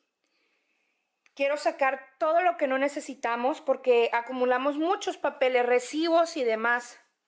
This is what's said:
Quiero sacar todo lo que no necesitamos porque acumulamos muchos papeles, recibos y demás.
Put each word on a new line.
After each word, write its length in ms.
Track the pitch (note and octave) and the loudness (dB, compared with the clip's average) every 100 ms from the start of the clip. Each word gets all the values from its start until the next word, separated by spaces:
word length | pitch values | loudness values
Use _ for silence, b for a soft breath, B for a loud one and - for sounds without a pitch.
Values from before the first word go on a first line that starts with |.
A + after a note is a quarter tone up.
| B _ _ _ _ _ _ _ _ _ _ _ _ | B _ _ _ _ _ _ _ _ _ _ _ _
Quiero 240 | - C#4 D4 | -4 -2 0
sacar 560 | E4 D#4+ C4+ C4+ - - | -2 0 0 -2 -8 -4
todo 240 | D#4+ E4 | 0 2
lo 140 | F4+ E4+ | 2 0
que 120 | C#4+ | 0
no 100 | C4 | 0
necesitamos 800 | C#4 D4 - C4 A#3 A#3 B3 D#4 | -2 -4 -10 -8 -4 -2 -2 -2
porque 500 | - C4 C4 A#3+ A#3 | -2 -2 2 4 4
acumulamos 640 | A#3 A#3 C4 B3+ B3 C4+ C#4+ | 0 -4 -2 0 0 0 -2
muchos 400 | D#4+ G4 F#4+ - | 0 -2 -4 -4
papeles, 480 | D4 C#4 C4 B3+ A#3+ | -4 0 0 2 2
recibos 720 | B3 B3 D4+ E4 E4 E4 D#4+ | 2 0 -2 2 2 2 0
y 80 | A#3+ | -2
demás. 520 | A3 A#3 A#3+ - - _ _ | 0 0 -2 -4 -20 _ _